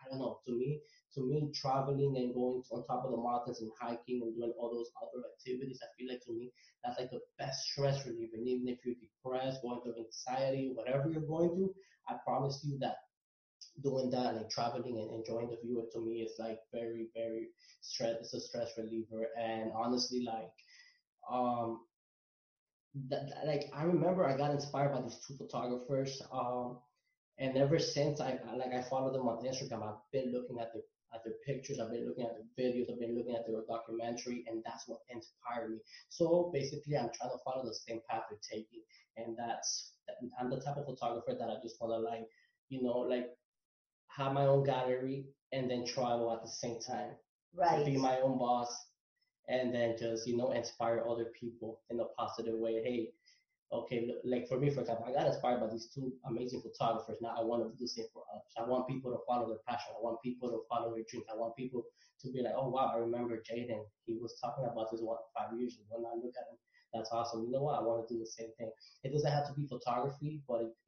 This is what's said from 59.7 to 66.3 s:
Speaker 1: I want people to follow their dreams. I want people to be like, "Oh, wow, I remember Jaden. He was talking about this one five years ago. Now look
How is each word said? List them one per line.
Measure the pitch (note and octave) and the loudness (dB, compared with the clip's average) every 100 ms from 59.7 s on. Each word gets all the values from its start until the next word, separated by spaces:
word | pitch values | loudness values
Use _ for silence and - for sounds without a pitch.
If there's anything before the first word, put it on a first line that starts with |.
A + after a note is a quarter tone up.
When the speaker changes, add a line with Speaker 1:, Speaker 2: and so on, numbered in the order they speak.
| A#2 - A2+ | -4 -4 -4
Speaker 1:
I | |
want | A#2 A2+ | -2 -2
people | B2 B2 A#2+ | -4 -4 -2
to | A2+ - | -2 -2
follow | A#2 A#2 | -2 0
their | A2+ A2 | -2 -6
dreams. | B2 - | -8 -6
I | C3 | -4
want | A#2 C3 | -4 -2
people | B2+ B2 - - - - | -4 -4 -6 -12 -20 -14
to | C3+ | -6
be | B2+ | -2
like, | A#2 G#2 | 0 2
"Oh, | C3 | 2
wow, | A#2+ A2 | 4 4
I | A#2 | 4
remember | A#2 A#2+ A#2+ A2+ | 2 0 0 -2
Jaden. | - A#2+ B2 G#2+ G#2+ - - | -4 -4 -2 -4 -6 -10 -6
He | A2+ | -4
was | A#2 - | -4 -6
talking | A#2 C#3 A#2 | -4 -2 -2
about | A2+ A2+ | 0 -2
this | A2+ | -2
one | A2+ A2+ - - | -2 -2 -4 -4
five | G#2+ A#2 | -2 -2
years | A#2+ G#2+ | -2 -4
ago. | G#2 A2+ | -8 -6
Now | A2+ A#2 | -4 -4
look | B2 | -4